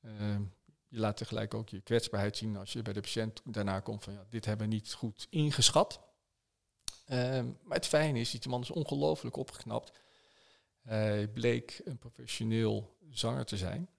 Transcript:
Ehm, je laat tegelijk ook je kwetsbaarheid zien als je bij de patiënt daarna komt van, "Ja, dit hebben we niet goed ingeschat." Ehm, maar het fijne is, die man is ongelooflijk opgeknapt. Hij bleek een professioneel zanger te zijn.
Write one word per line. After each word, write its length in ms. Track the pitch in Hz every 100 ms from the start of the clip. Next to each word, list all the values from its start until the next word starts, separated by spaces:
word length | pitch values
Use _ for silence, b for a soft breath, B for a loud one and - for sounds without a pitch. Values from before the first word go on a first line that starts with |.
Ehm, 400 | 113 107 104 101 101 - _ _ _
je 120 | 117
laat 180 | 107 104
tegelijk 360 | - 113 107
ook 160 | 107 110
je 120 | 98
kwetsbaarheid 560 | - 117 - 104 101 101
zien 200 | 110 101
als 160 | 98
je 80 | 127
bij 120 | 110
de 60 | 101
patiënt 400 | 101 - 110 107
daarna 360 | - 110 101 95
komt 240 | 92 104
van, 100 | -
"Ja, 120 | 101 98
dit 160 | 117 107
hebben 220 | 107 107
we 60 |
niet 200 | 110 -
goed 340 | - 117 104 -
ingeschat." 720 | 165 151 143 123 - 196 - - _ _ _ _ _ _ _ - - -
Ehm, 400 | 127 123 131 120 -
maar 140 | - -
het 100 | -
fijne 320 | 151 156 127
is, 120 | 117
die 180 | 120 131
man 120 | 123
is 100 | 120
ongelooflijk 640 | 170 147 143 151 156 - -
opgeknapt. 560 | - - - 110 - b b b b b b b b b
Hij 460 | 120 110 107 104 104
bleek 540 | 117 120 120 - -
een 140 | - 127
professioneel 1000 | 117 - 120 - 110 113 113 104 107 _ 160
zanger 360 | 123 113 127 123
te 120 | 104
zijn. 320 | 92 - 180